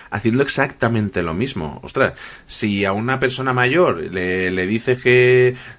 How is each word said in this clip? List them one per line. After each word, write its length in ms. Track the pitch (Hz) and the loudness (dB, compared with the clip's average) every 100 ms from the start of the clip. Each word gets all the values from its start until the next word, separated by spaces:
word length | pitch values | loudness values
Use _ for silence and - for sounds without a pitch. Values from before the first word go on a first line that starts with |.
| - | -10
haciendo 320 | 104 113 120 | -4 0 0
exactamente 460 | 135 - 139 - 117 | 0 0 -2 0 0
lo 460 | 113 104 90 85 82 | 0 0 -2 -4 -2
mismo. 440 | 113 - 78 - | -4 -4 -8 -10
Ostras, 300 | - - 123 - - - - | -8 0 0 -2 -18 -20 -12
si 360 | - 107 101 | -4 -2 0
a 100 | 98 | 0
una 260 | 101 117 131 | 0 -2 0
persona 340 | 135 131 131 | -2 -2 -2
mayor 480 | 127 123 151 175 90 82 | 2 2 4 2 0 -4
le, 380 | 90 90 92 92 | -4 -2 0 0
le 160 | 92 92 | -2 -2
dices 340 | 113 - 127 | -2 0 0
que, 560 | 123 123 123 127 127 127 - | 4 4 6 6 4 0 -12